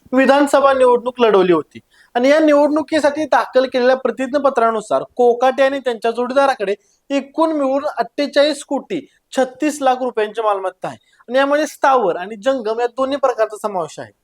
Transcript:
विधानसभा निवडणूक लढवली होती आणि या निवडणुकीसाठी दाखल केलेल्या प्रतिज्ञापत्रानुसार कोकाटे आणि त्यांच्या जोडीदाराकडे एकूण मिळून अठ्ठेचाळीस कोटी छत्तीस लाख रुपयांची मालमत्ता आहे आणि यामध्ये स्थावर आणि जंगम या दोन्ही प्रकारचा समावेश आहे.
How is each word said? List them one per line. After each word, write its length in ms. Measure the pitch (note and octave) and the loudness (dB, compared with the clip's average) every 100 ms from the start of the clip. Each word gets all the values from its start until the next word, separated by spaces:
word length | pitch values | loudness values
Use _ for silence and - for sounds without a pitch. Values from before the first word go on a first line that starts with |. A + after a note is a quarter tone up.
| _ | _
विधानसभा 600 | B3+ C4+ C#4 C#4+ C#4 C#4 | 0 4 4 4 4 4
निवडणूक 480 | C4+ B3+ A#3+ A#3 B3 | 4 4 2 -2 0
लढवली 320 | A3+ G3 F#3 | 2 4 4
होती 260 | E3 C#3 A#2 _ _ _ B3 | 2 0 -14 _ _ _ 0
आणि 140 | B3+ | 2
या 100 | D4+ | 4
निवडणुकीसाठी 880 | D#4 C#4+ D4 D4+ D4+ D#4 C#4+ D4 D#4 | 4 4 2 0 -2 0 0 0 0
दाखल 400 | C4 A3 B3+ C4 | 0 2 0 0
केलेल्या 220 | B3+ B3 C4 | 0 0 2
प्रतिज्ञापत्रानुसार 1080 | B3+ A3+ C4 C#4+ C4+ C4 A3+ A3 - C3+ C#3 - | -2 -4 -4 0 0 2 0 -2 -2 -4 -4 0
कोकाटे 480 | A#3+ A#3+ B3+ B3+ | 2 4 0 2
आणि 160 | C4+ C#4 | 0 0
त्यांच्या 320 | C4 A3+ A3+ | -6 -4 -4
जोडीदाराकडे 640 | A#3 B3 C4 C#4 B3+ G3 G3+ _ _ _ | -4 -2 0 0 0 -4 -6 _ _ _
एकूण 420 | C#4 C4+ - D#4+ | -4 -4 -2 0
मिळून 340 | D#4 C4+ C#4 D4 D4 | 0 -2 -2 -4 -8
अठ्ठेचाळीस 680 | G#3+ - C#4+ C#4+ D4 C#4+ | -10 -6 -4 0 0 0
कोटी 380 | - C4+ C#4 F3 - _ _ - | -6 -8 -6 -10 -10 _ _ -4
छत्तीस 440 | B3+ - D4+ D4 | -4 -2 -4 -2
लाख 220 | C4 B3 | -2 -2
रुपयांची 380 | B3+ A3+ G#3+ G#3 | -4 -4 -6 -2
मालमत्ता 460 | A3 G3 F#3 F3+ E3 | -2 -2 -4 -8 -12
आहे 100 | B2 _ _ - | -12 _ _ -4
आणि 80 | B3+ | -2
यामध्ये 300 | C#4 D4 D4+ | 0 0 -2
स्थावर 480 | - C#4+ C4 G3+ D3+ | 0 2 2 0 -2
आणि 200 | F#3 A3 | -6 -6
जंगम 440 | A3 C4+ G#3+ A3 | -4 -4 -4 -4
या 80 | A#3+ | -4
दोन्ही 300 | A#3+ C4 C#4 | -2 -4 0
प्रकारचा 500 | C4+ A3+ G#3+ G#3 G#3+ | -2 0 -4 -4 -8
समावेश 320 | F#3+ D#3 - | -6 -8 -10
आहे. 120 | A#2 _ | -16 _